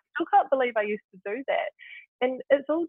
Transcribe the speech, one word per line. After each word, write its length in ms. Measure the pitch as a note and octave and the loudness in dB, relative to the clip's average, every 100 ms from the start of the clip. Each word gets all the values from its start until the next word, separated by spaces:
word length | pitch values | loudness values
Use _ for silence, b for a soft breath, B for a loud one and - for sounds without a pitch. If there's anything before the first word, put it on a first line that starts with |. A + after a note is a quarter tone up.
| - | -4
still 120 | - E4 | -8 2
can't 160 | G4+ - | 4 4
believe 220 | C4+ B3 A3 | 2 0 0
I 60 | |
used 200 | G#3 G#3 - | -2 -4 -8
to 60 | F#3+ | -14
do 180 | G3+ A#3 C4 | -8 -6 -2
that. 240 | F#3+ - - B B B _ | -2 -2 -8 B B B _
And 200 | B3+ B3+ - | -2 -2 2
it's 160 | C#4+ - | 2 2
all 160 | D#4+ | -2